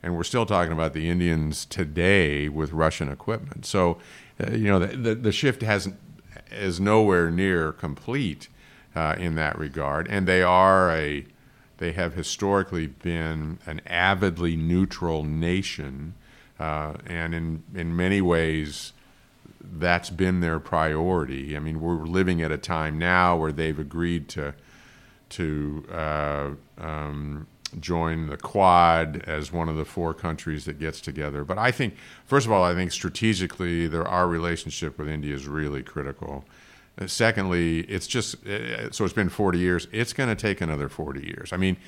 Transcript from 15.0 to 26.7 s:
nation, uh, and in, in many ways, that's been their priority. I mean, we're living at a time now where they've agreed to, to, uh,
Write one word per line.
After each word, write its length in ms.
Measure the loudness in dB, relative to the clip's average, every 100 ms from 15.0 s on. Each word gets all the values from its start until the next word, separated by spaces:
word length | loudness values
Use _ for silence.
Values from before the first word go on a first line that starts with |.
| -2 -2
nation, 920 | -2 -2 0 0 -2 -8 -10 -10 -12 -14 -20 -20 -20 _
uh, 340 | -4 -4 -6 -10 -10
and 280 | -6 -4
in, 280 | -4 -4 -6 -8
in 220 | -8 -4 0
many 240 | 2 2
ways, 720 | 4 4 2 0 -4 -8 -14 -18 _ _ _ _ -20 -20
that's 500 | -16 -2 2 2 0
been 300 | 0 2 2
their 200 | 2 -2
priority. 960 | 0 0 2 2 0 0 -2 -6 -6 -6
I 20 |
mean, 220 | -6 -4
we're 240 | -2 -2
living 380 | 0 2 2 2
at 100 | 0
a 60 | -2
time 400 | -2 -2 -2 -2
now 360 | 2 6 6 4
where 140 | 0
they've 280 | 0 -2 -2
agreed 500 | -6 -2 -2 -2 -4
to, 260 | -8 -8 -10 -20 -20 -20 -20 -20 _ _
to, 560 | -6 -4 -2 -4 -6 -8
uh, 600 | -6 -2 0 0 -2 -4 -8 _